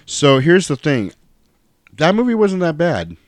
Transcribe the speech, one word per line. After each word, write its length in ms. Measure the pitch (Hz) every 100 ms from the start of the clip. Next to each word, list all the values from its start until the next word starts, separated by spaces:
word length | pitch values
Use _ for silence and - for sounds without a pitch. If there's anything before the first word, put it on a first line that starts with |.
| -
So 320 | - 143 135
here's 300 | 139 180 180
the 80 | 139
thing. 360 | 156 135 98 - _ _ _ _ _ _ _ -
That 180 | 156
movie 200 | 208 247
wasn't 260 | 226 208 190
that 160 | 175 151
bad. 380 | 175 117 82 85